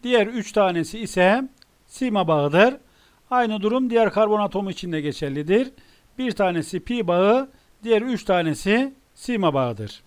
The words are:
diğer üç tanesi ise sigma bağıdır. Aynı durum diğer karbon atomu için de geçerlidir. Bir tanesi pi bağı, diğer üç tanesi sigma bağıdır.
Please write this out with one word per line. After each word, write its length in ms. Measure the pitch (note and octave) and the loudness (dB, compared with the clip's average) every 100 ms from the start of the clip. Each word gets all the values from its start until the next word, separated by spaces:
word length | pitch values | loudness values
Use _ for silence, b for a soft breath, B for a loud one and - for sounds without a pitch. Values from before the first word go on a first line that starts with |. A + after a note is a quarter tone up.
diğer 240 | A#3+ B3 G#3 | 2 2 2
üç 260 | A#3+ G3+ | -2 -4
tanesi 460 | - G3 F3 D#3+ A3 | 2 2 2 -4 -6
ise 500 | A3+ - F3+ A3+ C4+ _ _ _ _ | -8 2 4 4 -2 _ _ _ _
sigma 420 | - B3+ G#3+ E3+ | -6 -2 0 2
bağıdır. 480 | D#3 C#3+ D#3 A3+ C4+ b b b b _ | 2 2 4 4 4 b b b b _
Aynı 320 | B3+ A#3 G#3+ | -2 0 -2
durum 280 | G3+ B3 B3+ | -2 -2 0
diğer 220 | A3+ A3 | 2 2
karbon 280 | G3+ G#3+ G#3+ | 2 2 2
atomu 300 | G3+ F#3 G3 | 0 -2 -6
için 220 | F3+ F3+ | -8 -6
de 80 | D#3 | -4
geçerlidir. 680 | D3 - D3 C#3 D3+ G3+ C4 - b b b - | -4 -6 -6 -6 0 0 0 -8 b b b -8
Bir 140 | B3+ | -6
tanesi 480 | F#3+ F#3+ E3+ D#3 F#3 | 0 0 0 -4 -8
pi 280 | - A#3+ F3+ | -6 -4 0
bağı, 400 | F3 G3 A#3+ C4+ b b _ | 2 4 2 0 b b _
diğer 200 | A3 A3 | 0 0
üç 220 | B3 A#3+ | 0 -6
tanesi 680 | - F3+ E3 D3+ F#3+ A3 C4+ C4+ _ | 0 0 0 -4 0 0 -2 -8 _
sigma 400 | _ - A#3+ F3+ | _ -6 -2 0
bağıdır. 480 | C#3 B2 G#2+ G#2 - | 0 -2 -4 -10 -14